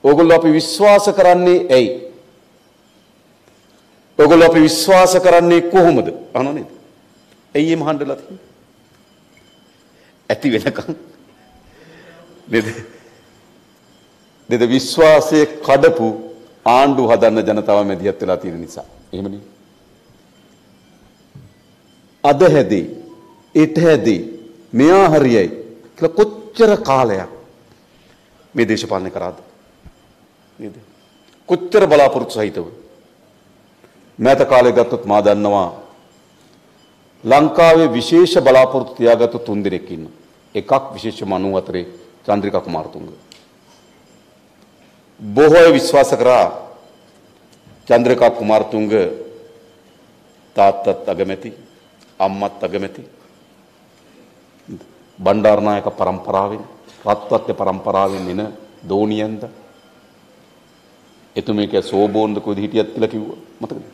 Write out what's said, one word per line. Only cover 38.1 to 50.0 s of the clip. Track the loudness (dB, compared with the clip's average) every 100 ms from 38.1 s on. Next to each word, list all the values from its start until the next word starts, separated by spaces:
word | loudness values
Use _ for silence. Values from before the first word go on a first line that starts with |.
| 2 4 2
බලාපොරොත්තු | 4 4 4 0 -6
තියාගත්තු | -2 2 2 0 -4
තුන් | -8 -6
දෙනෙක් | -6 -8 -12
ඉන්නවා. | -16 -18 _ _ _ _ -12
එකක් | -4 -4 -4
විශේෂ | -12 -12 -10
මනු | -8 -6 -4 -6 -6 -12 -12 -20 -20 _
චන්ද්‍රිකා | -6 -4 -4 -6
කුමාරතුංග. | -8 -10 -12 -16 -20 -20 _ -20 _ _ _ _ _ _ _ _ _ _ _ _ _ _ _ _ _ _
බොහෝ | -6 2 4 6
අය | 6
විශ්වාස | 4 0 0 0
කරා | 0 2 2 0 -4 -18 -20 _ _ _ _ _ _ _ _ _ _ 0
චන්ද්‍රිකා | 2 2 2 0
කුමාරතුංග | 0 -2 0 0 -6 -2 -2 -2 -8 -18 -20 -20 _ _ _ _ _